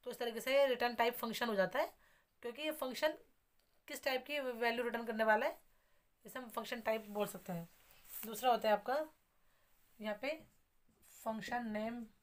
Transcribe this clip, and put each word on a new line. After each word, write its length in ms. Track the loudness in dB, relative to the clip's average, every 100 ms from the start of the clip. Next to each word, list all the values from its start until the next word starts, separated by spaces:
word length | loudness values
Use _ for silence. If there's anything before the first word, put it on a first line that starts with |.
तो 60 | -10
इस 80 | -4
तरीके 220 | -4 -2
से 260 | 4 6 6
रिटर्न 280 | 4 2
टाइप 200 | 4 2
फंक्शन 340 | 2 -4 -2 0
हो 60 |
जाता 240 | 2 2 2
है, 140 | -2 -4 _ _ _ _
क्योंकि 200 | -10 -6
ये 100 | -6
फंक्शन 460 | -4 -6 0 -2 -2 -16 _ _ _ _ _ -14
किस 160 | -4
टाइप 200 | -2 -2 -2
की 140 | -4
वैल्यू 440 | -2 0 0 2
रिटर्न 200 | -2 -2
करने 200 | -4 2
वाला 220 | 6 6 4
है, 120 | -2 _ _ _ _ _ _
इसे 140 | -14 -12
हम 100 | -8
फंक्शन 320 | -8 -6 -4
टाइप 260 | -2 -2 -2
बोल 200 | -2 -2
सकते 260 | -4 -6
हैं। 160 | -6 -8 -18 -20 -20 -16 -12 -8
दूसरा 240 | 2 4
होता 180 | 4 4
है 60 |
आपका 320 | 2 2 -2 -2 _ _ _ _ _ _ _ _ -8
यहाँ 180 | -6 -4
पे 220 | -6 -6 -12 _ _ _ _ _ -20 -8
फंक्शन 420 | -6 -6 -4 -4 -2
नेम 400 | -4 -4 -6 -12 _